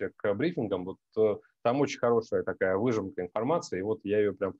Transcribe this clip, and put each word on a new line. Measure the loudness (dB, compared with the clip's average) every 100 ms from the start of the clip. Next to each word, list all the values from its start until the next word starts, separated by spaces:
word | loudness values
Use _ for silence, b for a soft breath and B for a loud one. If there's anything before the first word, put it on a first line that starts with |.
| -8 -4
к | -2
брифингам, | 0 0 -2 -2 -2
вот, | -6 -10 _ 2
э, | 2 2 b _
там | 0 2
очень | 0 0
хорошая | 2 2 2 -2
такая | -2 0 0 2
выжимка | 2 0 -2 -6
информации, | -6 -4 -2 -2 -2 -6
и |
вот | -4 -4
я | 0 2
ее | 2
прям | 0 -4 -6